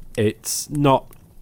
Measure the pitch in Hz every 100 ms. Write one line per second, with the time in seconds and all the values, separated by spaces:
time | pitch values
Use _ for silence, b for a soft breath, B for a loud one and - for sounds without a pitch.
0 | - - 107 - - - - 147 143 131
1 | - - - -